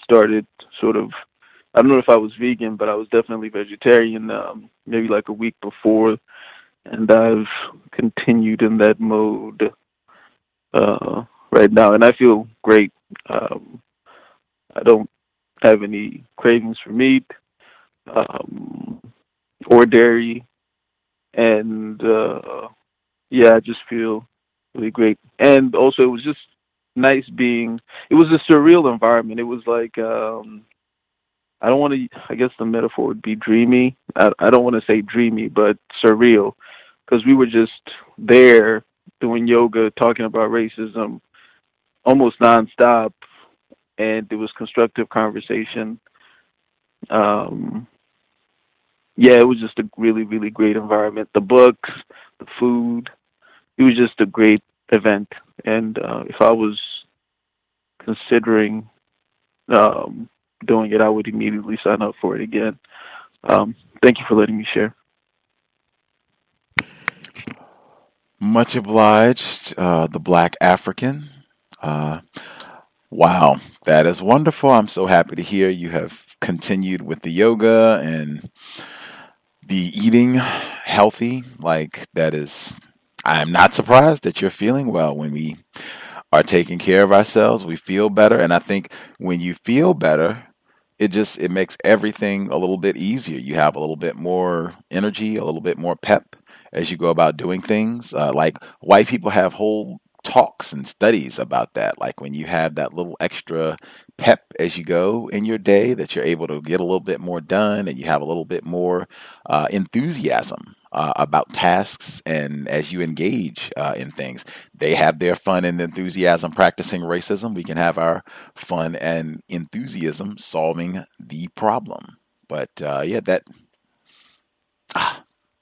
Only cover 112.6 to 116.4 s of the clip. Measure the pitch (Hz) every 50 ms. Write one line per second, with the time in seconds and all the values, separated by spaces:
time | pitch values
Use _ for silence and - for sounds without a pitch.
112.6 | 71 - - 76 76 73 87 90 87 80 78 71 82 98 135 120 92 73 - -
113.6 | - - - - 73 71 - - 65 71 - - 69 65 64 - - - - -
114.6 | - _ _ _ 76 76 80 76 78 80 82 76 90 87 87 - - 98 95 90
115.6 | 90 87 87 87 87 85 78 92 92 92 82 95 92 87 85 85